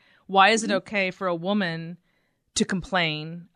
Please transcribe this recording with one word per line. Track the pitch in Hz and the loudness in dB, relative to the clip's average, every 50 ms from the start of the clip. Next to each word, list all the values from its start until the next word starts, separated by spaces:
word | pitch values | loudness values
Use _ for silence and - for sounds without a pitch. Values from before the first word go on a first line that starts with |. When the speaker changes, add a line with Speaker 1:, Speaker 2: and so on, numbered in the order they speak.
| _ _ _ _ _ | _ _ _ _ _
Speaker 1:
Why | - 190 190 190 202 | 0 4 6 6 6
is | 226 226 220 | 6 4 2
it | 208 | 0
Speaker 2:
Mm-hmm. | 202 185 | -2 -2
Speaker 1:
okay | - - - 202 190 185 | -2 -4 -4 -2 -2 -2
for | 180 - 196 | -4 -4 -4
a | 185 175 | -2 -2
woman | 165 170 190 208 208 190 170 165 165 165 165 175 - _ _ _ _ _ _ _ _ _ _ - | -2 -2 -2 0 0 0 -2 -4 -6 -10 -12 -14 -16 _ _ _ _ _ _ _ _ _ _ -2
to | - 208 | -2 0
complain | - 202 180 - - 196 180 165 156 151 151 151 160 170 175 170 - _ | 0 -2 -4 -4 -2 0 0 0 0 -2 -4 -8 -10 -12 -14 -16 -12 _